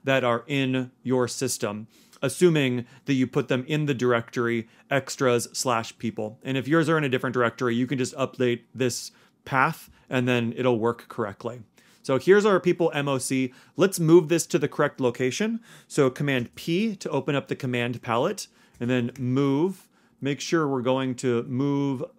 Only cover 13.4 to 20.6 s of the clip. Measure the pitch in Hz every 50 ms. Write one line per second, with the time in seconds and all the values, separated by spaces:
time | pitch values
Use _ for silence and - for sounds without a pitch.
13.4 | 131 123 - - - _ _ - 185 190 - 175 170 156 165 180 165 147 170 160
14.4 | - - - 165 147 143 - - 151 143 - - 131 120 117 - 127 127 123 -
15.4 | 208 226 233 226 - - - - - - - 156 139 131 127 - 151 143 135 123
16.4 | 117 - - - - 165 165 185 220 226 196 - - - - 139 127 156 143 135
17.4 | 131 - 135 - - 127 123 123 120 120 123 113 - 123 113 117 139 190 214 202
18.4 | - - _ _ _ _ _ - 123 120 127 127 117 120 - - 127 123 127 135
19.4 | 143 139 135 143 165 196 190 - - _ _ _ _ _ _ _ 131 139 143 135
20.4 | - - 175 165